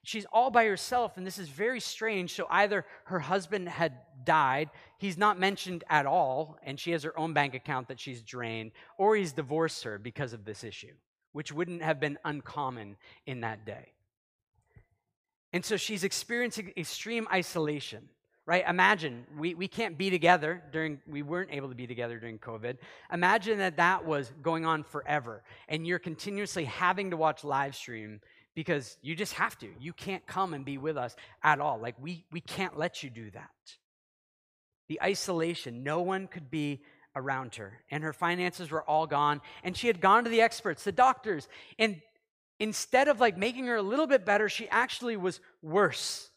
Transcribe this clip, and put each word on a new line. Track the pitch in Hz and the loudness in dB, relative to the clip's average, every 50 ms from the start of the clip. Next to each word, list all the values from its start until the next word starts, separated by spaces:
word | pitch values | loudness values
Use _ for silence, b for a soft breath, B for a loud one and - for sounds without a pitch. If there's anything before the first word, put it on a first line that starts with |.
She's | _ - - 220 202 - | _ -8 -8 -8 -8 2
all | - 226 247 269 | 4 4 4 8
by | 226 240 226 | 6 6 6
herself, | 220 196 175 - - 254 247 233 196 - | 6 2 0 -2 0 0 0 0 0 -4
and | 185 185 | -8 -8
this | 190 175 | -8 -8
is | 202 185 147 | -8 -10 -12
very | 135 147 208 240 262 233 | -4 -2 -2 -2 -2 -2
strange. | - - - - 220 226 214 190 180 175 - | -6 -8 -6 -4 -4 -2 -2 -2 -2 -4 -4
So | - 175 - | -6 -2 2
either | 165 185 202 208 208 190 - B B B B | 4 4 6 6 4 0 -2 B B B B
her | - 185 175 | -4 -4 -4
husband | 139 156 185 196 180 160 208 196 180 175 | 0 0 0 0 0 -2 -4 -4 -4 -6
had | 165 - 170 160 127 123 - _ - 131 127 | 0 0 0 0 0 -6 -20 _ -20 -4 2
died, | 165 160 156 143 131 131 143 160 151 B B B B B | 4 6 6 6 4 4 2 0 -4 B B B B B
he's | _ 196 196 175 | _ -6 -6 0
not | 156 208 214 202 | 4 4 4 6
mentioned | 180 185 196 202 - - 185 180 165 - - | 6 2 2 2 0 -6 -8 -8 -8 -2 4
at | 160 151 139 | 4 4 4
all, | 139 139 180 156 131 131 139 160 151 151 - - | 4 4 4 4 2 2 -2 -4 -6 -10 -14 -12
and | - 139 139 | -10 -10 -6
she | - 170 | -2 -2
has | 170 160 139 | -2 -2 -2
her | 160 - - | -4 -4 -2
own | 156 165 156 | -2 2 4
bank | 147 143 139 127 | 2 2 2 0
account | 127 _ - 143 131 127 - | -6 _ -4 -4 -4 -4 -6
that | 135 - | -12 -12
she's | - 139 127 117 110 | -10 -12 -12 -12 -12
drained, | - - 123 120 113 113 113 110 113 B B B B B | -12 -8 -6 -6 -4 -4 -6 -8 -10 B B B B B
or | - 190 208 220 | 2 4 4 6
he's | 208 190 160 131 | 4 2 0 -4
divorced | 160 147 127 143 160 165 156 - - - | -6 -4 -2 0 0 0 0 -2 -6 -8
her | 117 104 101 | -8 -10 -8
because | 104 120 - - 147 120 113 | -10 -12 -6 -6 -6 -6 -8
of | 110 101 | -12 -12
this | 110 104 - - | -12 -12 -10 -12
issue, | 110 95 - - 117 143 _ _ _ _ _ _ _ _ | -14 -12 -14 -18 -18 -20 _ _ _ _ _ _ _ _
which | 139 156 - | -10 -10 -8
wouldn't | 147 151 180 170 175 170 156 | -4 -4 -4 -4 -6 -4 -2
have | 160 156 139 | -2 0 0
been | 156 147 143 - - | 0 -4 -4 -4 -6
uncommon | 156 147 147 - - - 151 143 131 127 117 107 101 101 B B B B B B | -6 -6 -6 -8 -10 -6 -4 -4 -4 -4 -6 -12 -14 -16 B B B B B B
in | 147 131 123 | -10 -8 -6
that | 117 113 110 104 107 | -6 -6 -6 -8 -10
day. | 107 101 - 64 _ _ _ _ _ _ _ _ _ _ _ _ _ _ _ _ b b b b b _ _ _ _ _ _ _ _ _ _ _ _ - | -12 -12 -12 -16 _ _ _ _ _ _ _ _ _ _ _ _ _ _ _ _ b b b b b _ _ _ _ _ _ _ _ _ _ _ _ -6
And | 180 - | -6 -2
so | - 220 | -2 -2
she's | 190 - - 220 185 175 | -2 -2 -4 -4 -2 -2
experiencing | 196 - - - - 240 240 247 233 - - 185 190 - | -2 -4 -4 -6 -4 -2 -2 -2 -2 -4 -8 -10 -10 -8
extreme | - 160 - - - - 220 233 233 220 - | -8 -8 -8 -8 -8 -6 -4 -4 -4 -2 0
isolation, | 185 190 170 - - 180 156 151 147 147 - - 113 101 - - _ _ _ _ _ _ _ | 0 0 0 0 -2 -2 -2 -2 -2 -6 -8 -10 -12 -14 -18 -20 _ _ _ _ _ _ _
right? | - 170 185 180 | 0 0 2 2
Imagine, | - 170 185 185 196 214 175 160 147 120 120 123 - 147 | 2 4 6 6 6 6 4 0 -6 -6 -8 -14 -14 -10
we, | 147 156 175 175 | -6 -4 -4 -4
we | 170 190 | -4 -6
can't | 190 - 220 226 208 165 | -6 -4 -4 -4 -4 -4
be | 139 190 196 | -2 0 0
together | 185 175 151 165 180 170 147 156 175 175 156 147 | 2 4 8 6 6 6 4 -2 -4 -4 -8 -6
during, | 135 160 160 156 147 135 _ | -4 -4 -2 -2 -4 -8 _
we | - 147 143 147 | -10 -8 -8 -6
weren't | 143 165 175 196 185 | -4 -4 -6 -6 -6
able | - 139 135 135 | -6 -8 -6 -8
to | 127 | -8
be | 120 127 | -10 -10
together | 113 123 117 120 117 117 113 | -10 -6 -6 -4 -6 -6 -8
during | 113 117 113 107 | -10 -12 -12 -12
covid. | - 123 113 110 110 120 127 - B B B B B B | -12 -12 -10 -8 -8 -8 -8 -8 B B B B B B
Imagine | - 170 180 185 208 226 185 220 220 202 | 0 2 4 4 4 4 2 0 0 0
that | 190 185 156 | 0 0 2
that | 160 170 175 190 180 165 | 4 4 4 4 2 0
was | 160 156 143 139 117 - 160 | 0 0 0 -2 -4 -10 -4
going | 131 165 165 160 165 | -2 0 0 2 2
on | 160 160 151 147 | 0 0 0 -2
forever, | - - 147 - 147 147 147 120 117 110 98 B B B B B | -6 -10 -8 -2 0 -2 0 -2 -4 -12 -12 B B B B B
and | B 151 160 165 | B -4 -4 -2
you're | 170 180 170 | -2 -4 -4
continuously | - 180 156 - - 202 202 196 208 185 - 185 151 | -4 -8 -8 -8 -8 -6 -6 -6 -6 -4 -4 -4 -4
having | 120 - - 180 175 190 190 202 190 | -4 -2 2 2 2 2 2 -2 -4
to | 170 | -2
watch | 156 160 156 151 - - | 2 2 2 2 0 -4
live | 147 139 135 139 139 135 | -2 0 0 0 -2 -6
stream | - - - 120 110 107 107 107 104 b b b b b b _ | -12 -12 -12 -12 -12 -10 -12 -14 -16 b b b b b b _
because | 165 151 - 165 143 123 - - _ | -8 -2 -2 -2 -2 -2 -8 -16 _
you | - 139 165 | -10 -8 -6
just | 165 208 - - | -4 -6 -6 -2
have | - - 226 - - | -2 -2 -2 -2 -8
to. | 117 101 90 101 | -16 -16 -14 -12
You | 127 165 170 | -14 -14 -12
can't | - - - 190 175 _ | -10 -8 -8 -8 -8 _
come | - - 185 190 180 156 | -6 -2 -2 -2 -2 -2
and | 139 135 | -8 -8
be | 135 139 | -8 -8
with | 135 131 156 156 | -6 -4 -4 -4
us | 139 123 117 - B B B B B | -4 -4 -6 -8 B B B B B
at | - 151 151 139 | 4 4 4 6
all. | 147 147 127 110 | 2 -2 -2 -2
Like, | 113 123 120 | -4 -8 -8
we, | 123 131 165 180 160 _ _ | -8 -12 -12 -12 -12 _ _
we | 156 170 | -12 -12
can't | - - - - 185 - - | -10 -10 -6 -6 -6 -4 -2
let | 147 156 175 - - - | -2 -4 -4 -4 -8 -12
you | 135 | -12
do | 117 113 113 104 | -12 -14 -16 -14
that. | 92 110 - - _ _ _ - - _ _ _ _ _ _ _ _ _ _ _ _ _ _ _ _ _ _ _ _ _ _ - | -16 -18 -18 -20 _ _ _ -20 -20 _ _ _ _ _ _ _ _ _ _ _ _ _ _ _ _ _ _ _ _ _ _ -10
The | 156 - | -6 0
isolation, | - 190 196 - - - 180 165 160 170 170 - - 127 117 120 131 | 0 0 0 0 -2 -2 0 0 0 -2 -2 -4 -8 -10 -10 -6 -4
no | 143 156 170 | -2 0 0
one | 175 185 190 190 190 | 0 0 -2 -4 -6
could | - - 180 151 127 | -8 -12 -14 -12 -6
be | 143 156 147 147 143 - b b b b b b _ | -4 -2 -2 -2 -4 -6 b b b b b b _
around | 139 131 139 135 131 131 117 104 | -8 -4 -4 -4 -4 -4 -8 -10
her, | 113 104 98 107 - _ _ | -12 -14 -14 -16 -20 _ _
and | 139 151 156 | -6 -4 -4
her | 156 | -4
finances | 147 - 175 170 175 180 180 180 175 - 180 147 | -4 0 0 0 2 0 -2 -4 -4 -6 -10 -4
were | 156 160 - | -4 -4 0
all | - 151 156 160 | 2 2 2 2
gone, | 151 151 143 147 147 147 143 B B B B B | 2 2 4 4 4 2 0 B B B B B
and | 180 180 | -6 -6
she | - - | 0 2
had | 240 220 170 | 2 2 6
gone | 190 190 202 226 233 | 8 8 8 8 6
to | 233 | 6
the | 226 226 | 6 6
experts, | 226 226 - - - 202 156 - - | 6 6 4 0 -4 -4 -4 -2 -4
the | 202 | -2
doctors, | 180 156 247 262 254 254 - 220 190 147 - B B B B B B | 6 6 6 6 6 2 -2 -4 -4 -4 -4 B B B B B B
and | - 220 214 196 156 - _ _ _ _ _ _ _ _ _ _ _ | 2 2 2 2 -6 -12 _ _ _ _ _ _ _ _ _ _ _
instead | 214 214 208 - - - - 254 277 | -4 -4 -4 -6 -2 4 6 6 8
of, | 294 277 208 | 6 6 6
like, | 247 226 170 | 6 4 4
making | 175 196 240 240 254 262 | 2 0 0 0 -2 -2
her | 247 240 | 0 0
a | 220 196 | 0 0
little | 196 233 285 320 | 0 2 2 4
bit | 247 277 240 180 | 4 4 4 4
better, | 214 202 208 214 202 | 4 4 4 4 2
she | - - 226 - | 0 -4 -2 2
actually | - 220 247 262 - - 247 240 226 | 2 2 2 2 -2 -4 -4 -2 -2
was | 202 175 185 165 - b b b b | 0 -2 -2 -2 -4 b b b b
worse. | - 156 160 196 202 160 123 - - - - - - - _ | -8 0 4 6 6 6 4 -2 -4 -6 -6 -8 -10 -16 _